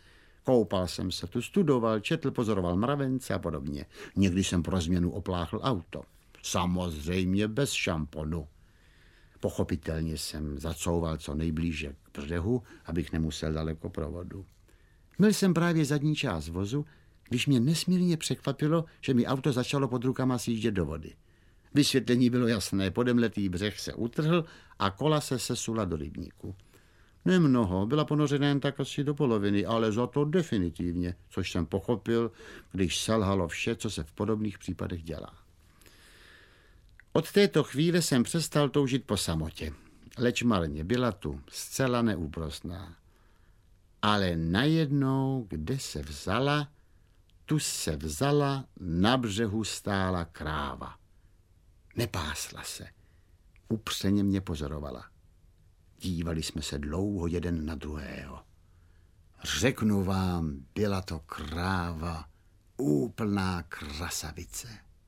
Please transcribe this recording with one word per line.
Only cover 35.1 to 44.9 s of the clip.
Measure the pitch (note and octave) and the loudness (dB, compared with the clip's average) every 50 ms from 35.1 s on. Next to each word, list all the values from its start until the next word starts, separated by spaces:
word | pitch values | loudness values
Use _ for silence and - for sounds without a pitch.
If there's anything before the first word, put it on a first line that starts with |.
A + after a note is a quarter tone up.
| D#2 - - - - - - _ _ _ - - - - - - - - - - - - - - - - - - - - - - - - - - - - - _ - | -10 -10 -10 -14 -16 -20 -20 _ _ _ -20 -20 -20 -20 -20 -20 -20 -20 -20 -20 -20 -20 -20 -20 -20 -20 -20 -20 -20 -20 -20 -20 -20 -20 -20 -20 -20 -20 -8 _ 0
Od | E3 D#3+ - | 0 0 2
této | - G3+ G3+ G3 - D#3 C#3 | 4 6 6 6 6 4 2
chvíle | - - C3 D#3+ F3 E3 F3+ | 2 2 2 2 4 4 2
jsem | D#3 - C#3+ B2 A2+ | 2 4 4 4 4
přestal | - - E3+ D3+ - - D3+ C#3+ C3 | 2 0 -2 -2 0 2 4 4 4
toužit | - D3 C#3 B2 C3 B2+ - | 4 2 2 2 2 0 0
po | - G#2 F#2+ | 0 -2 0
samotě. | - - E2 D#2+ D#2 - - - E2 D#2 D2+ - - - - - - - - - | 0 0 0 -2 -2 -4 -6 -8 -8 -8 -8 -10 -16 -20 -20 -20 -20 -14 -4 0
Leč | A#2+ B2 A#2+ - A#2+ | 0 2 2 2 2
marně, | A#2+ A2 F2+ E2 D#2 C#2+ D2+ D#2+ | 2 4 4 2 0 -2 -4 -2
byla | F#2 A#2+ B2 B2+ A#2 | 0 0 2 2 0
tu, | G2 - - D2+ C#2 C#2 C#2 - | -2 -2 -4 -6 -6 -8 -10 -14
zcela | - - - - - - C3+ B2 B2 A#2+ | -14 -12 -12 -6 -2 0 0 2 2 2
neúprosná. | A#2 A2+ G2 E2 E2+ D2 D#2+ E2+ D#2+ D2+ - - - F2 F2 F#2 F2+ E2+ E2+ - _ _ _ _ _ _ _ _ _ - - - _ _ - - _ _ _ _ | 2 2 0 0 -2 -6 -6 -6 -6 -8 -8 -8 -10 -10 -10 -10 -12 -14 -18 -20 _ _ _ _ _ _ _ _ _ -20 -20 -20 _ _ -20 -20 _ _ _ _
Ale | - G#2+ G#2 G2+ G2 F#2 E2+ | 2 4 4 4 4 2 2
najednou, | E2 D#2+ E2 F2 G#2 C3+ D3+ D#3+ E3 D#3+ C3+ | 0 0 2 2 4 4 4 4 2 2 2